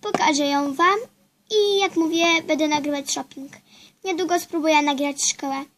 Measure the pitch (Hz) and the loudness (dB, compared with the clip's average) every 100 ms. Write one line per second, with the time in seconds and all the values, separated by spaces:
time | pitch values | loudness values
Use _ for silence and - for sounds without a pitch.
0 | 415 - - 285 285 285 285 269 349 403 | -4 -2 0 0 0 0 -2 2 2 2
1 | 494 _ _ _ _ 427 415 392 392 - | -4 _ _ _ _ 0 2 2 0 0
2 | 320 330 339 330 330 302 311 302 285 285 | 0 2 2 2 0 0 2 0 -2 -4
3 | 285 285 262 - 269 - _ - - _ | -4 -8 -8 -14 -18 -20 _ -20 -20 _
4 | 381 339 349 349 - 339 311 302 294 277 | -6 -4 0 0 0 -2 2 2 2 0
5 | 285 277 - - 277 269 294 | -2 -2 -4 -4 -6 -6 -10